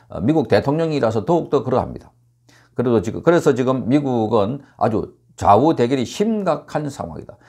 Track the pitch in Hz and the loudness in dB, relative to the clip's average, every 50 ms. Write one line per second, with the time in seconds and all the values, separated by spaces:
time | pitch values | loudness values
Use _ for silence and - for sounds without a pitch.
0 | _ - - - 87 120 160 160 127 - 165 - - 139 143 160 165 160 156 143 | _ -14 -8 -4 0 0 2 0 2 2 2 2 2 2 0 0 0 -2 -2 0
1 | 120 113 110 117 101 - 175 165 - - - 139 113 120 131 120 90 - 62 - | 0 0 0 0 0 0 0 0 0 0 -2 -2 0 0 -2 -2 -2 -2 -8 -14
2 | - - _ _ _ _ _ _ _ _ - _ _ _ _ - 120 127 117 110 | -16 -20 _ _ _ _ _ _ _ _ -20 _ _ _ _ -4 0 2 2 2
3 | 90 107 98 90 - 165 175 170 160 151 135 117 131 120 131 131 113 101 131 151 | 0 0 -6 -2 2 2 4 4 4 2 2 2 2 -2 -2 -2 0 0 0 0
4 | 147 131 127 117 110 104 113 113 98 - 135 143 - - _ - - 117 110 98 | 0 0 -2 -2 0 0 0 0 0 0 -4 -8 -12 -14 _ -2 -2 0 0 -2
5 | - - - _ _ _ _ - - 90 101 107 131 160 156 113 120 120 139 135 | -4 -6 -12 _ _ _ _ -2 2 4 4 6 6 4 2 2 0 0 0 0
6 | 120 - - - 208 226 226 214 196 175 151 - - - - 156 151 147 - - | -2 -2 -4 -2 -2 0 -2 -2 -2 -2 -4 -4 -6 -6 -6 -6 -6 -6 -8 -8
7 | - 85 78 - - - - - _ | -10 -10 -10 -12 -14 -16 -18 -20 _